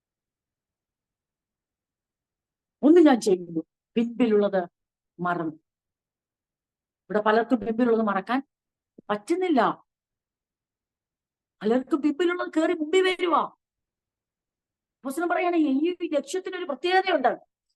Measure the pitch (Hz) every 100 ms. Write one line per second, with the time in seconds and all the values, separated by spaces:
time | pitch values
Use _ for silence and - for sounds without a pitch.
0 | _ _ _ _ _ _ _ _ _ _
1 | _ _ _ _ _ _ _ _ _ _
2 | _ _ _ _ _ _ _ _ 262 349
3 | 302 240 214 180 170 165 - _ _ 233
4 | 233 233 233 208 202 190 175 _ _ _
5 | _ - 175 170 165 151 _ _ _ _
6 | _ _ _ _ _ _ _ _ _ _
7 | - 202 214 220 226 247 202 226 247 226
8 | 214 190 196 262 - _ _ _ _ -
9 | - 208 - 349 370 269 185 - _ _
10 | _ _ _ _ _ _ _ _ _ _
11 | _ _ _ _ _ _ 208 254 262 302
12 | 294 285 349 359 359 320 339 349 302 370
13 | 370 359 349 294 185 _ _ _ _ _
14 | _ _ _ _ _ _ _ _ _ _
15 | 269 277 349 349 349 349 294 262 330 359
16 | 339 294 269 370 370 370 359 254 349 381
17 | 381 320 247 - _ _ _